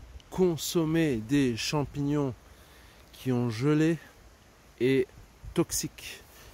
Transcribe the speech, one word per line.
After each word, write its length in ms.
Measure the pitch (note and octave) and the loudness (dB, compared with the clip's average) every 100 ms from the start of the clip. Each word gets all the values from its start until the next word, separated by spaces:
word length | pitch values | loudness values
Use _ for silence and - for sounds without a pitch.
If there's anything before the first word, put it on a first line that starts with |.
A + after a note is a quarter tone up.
| - - - | -18 -20 -10
consommer 840 | - F#3 D#3+ - F3 D#3 E3 D#3+ A#2 | 0 0 0 -2 0 2 2 2 0
des 380 | A2 C#3+ C3+ A2+ | 0 2 2 0
champignons 800 | - D3+ C3+ D3 C#3+ D3 C#3 A#2 - - - - - - - | -2 -2 -2 -2 -2 0 -2 -4 -14 -20 -20 -20 -20 -20 -20
qui 180 | - B2+ | -8 -2
ont 200 | B2 A#2+ | 0 0
gelé 480 | A2 C#3 D3+ D#3+ E3 - - - - - - - - | 0 2 4 2 0 -6 -20 -20 -20 -20 -20 -20 -2
est 260 | B2 C3+ B2+ - - - - | 2 2 0 -6 -20 -20 -6
toxique, 720 | - E3 - D#3 - - - - - - | -2 -2 -4 -6 -10 -16 -18 -20 -20 -16